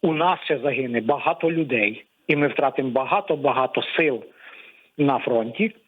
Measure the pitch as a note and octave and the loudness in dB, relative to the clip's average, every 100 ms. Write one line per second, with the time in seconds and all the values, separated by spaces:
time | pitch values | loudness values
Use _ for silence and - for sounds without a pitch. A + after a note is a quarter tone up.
0 | F3 D#3 E3+ F3 - D3 C3+ B2+ C3 A#2+ | 0 2 0 0 -2 -2 0 -2 -2 -2
1 | A2 C#3+ D#3 E3 E3 E3 D3+ B2 G#2 A2 | 0 0 0 0 0 0 0 0 0 -2
2 | - _ - D3+ D3 A#2+ C#3 C3 C3+ B2 | -16 _ -2 2 2 2 0 0 -2 0
3 | C3 F#3 G3 D#3 C#3 C#3 C3 - A2+ - | 0 -2 0 0 0 0 0 -2 -4 0
4 | D#3+ A#2+ - - - - - - _ - | 0 0 -8 -20 -20 -20 -20 -20 _ 0
5 | C#3+ B2+ - A#2+ A2+ A#2 A3 - | 2 2 2 0 0 -2 -4 -4